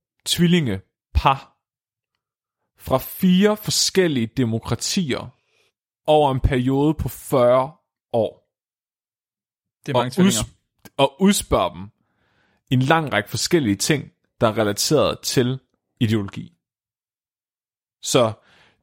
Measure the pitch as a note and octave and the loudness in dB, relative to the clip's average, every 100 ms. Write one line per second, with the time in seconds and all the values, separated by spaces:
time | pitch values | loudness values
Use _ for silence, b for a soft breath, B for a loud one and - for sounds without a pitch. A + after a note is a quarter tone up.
0 | _ _ - - E3+ F3 C3 F#2+ - _ | _ _ -6 0 2 2 0 -4 -10 _
1 | _ - D3 C3+ - _ _ _ _ _ | _ -2 0 -2 -6 _ _ _ _ _
2 | _ _ _ _ _ _ _ _ - C3 | _ _ _ _ _ _ _ _ -4 -4
3 | - - F#3 F3+ G#3 G#3+ - - - F#3+ | -4 -2 2 4 2 0 -4 -2 0 2
4 | F3 C3+ A2+ - A#2 A2+ - A#2 - - | 0 0 -2 -2 -2 -2 -4 -6 -4 -4
5 | D#3 - B2+ - _ _ _ _ _ _ | -4 -6 -8 -18 _ _ _ _ _ _
6 | - D3+ C#3+ C3 - C3 B2 C3+ D3 D3+ | 2 4 4 2 0 0 0 2 2 0
7 | A#2+ - - C#3 A#2+ B2+ C3+ - _ _ | -6 -12 -2 2 4 4 0 -8 _ _
8 | _ A#2 G#2+ - _ _ _ _ _ _ | _ -2 -2 -6 _ _ _ _ _ _
9 | _ _ _ _ _ _ _ _ - B2+ | _ _ _ _ _ _ _ _ -4 -2
10 | B2+ D3+ F#3+ G#3+ A#2 _ _ _ - - | 0 2 2 2 -6 _ _ _ -10 -2
11 | C#3 - F#3+ G3+ - B2+ F2+ E2+ F#2+ _ | -2 2 2 2 0 -2 -2 -6 -16 _
12 | _ _ _ _ _ _ - B2+ C3 E3 | _ _ _ _ _ _ -2 0 2 2
13 | D3 G#2 - A#2 - F3 A#2 G2+ - D#3 | 0 -4 -4 -6 0 0 2 0 0 -2
14 | - _ _ - A#2 A2 G#2 G#2 - D3+ | -6 _ _ -4 -2 0 -2 -2 0 2
15 | F#2 - - - B2 C3 _ _ _ - | 0 -2 -4 0 0 -4 _ _ _ -4
16 | A2+ A2 G2 - - _ _ _ _ _ | -2 -2 -4 -12 -16 _ _ _ _ _
17 | _ _ _ _ _ _ _ _ _ _ | _ _ _ _ _ _ _ _ _ _
18 | - C#3 A2+ G#2 b b b b | -2 0 0 -2 b b b b